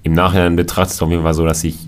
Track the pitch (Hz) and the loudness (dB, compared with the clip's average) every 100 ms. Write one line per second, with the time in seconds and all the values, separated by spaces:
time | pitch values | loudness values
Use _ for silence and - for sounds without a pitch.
0 | 82 82 92 92 87 85 85 - 92 - | 2 2 4 4 2 2 0 -2 -4 -2
1 | 80 85 80 80 82 80 82 - | -2 0 0 0 0 -2 -6 -8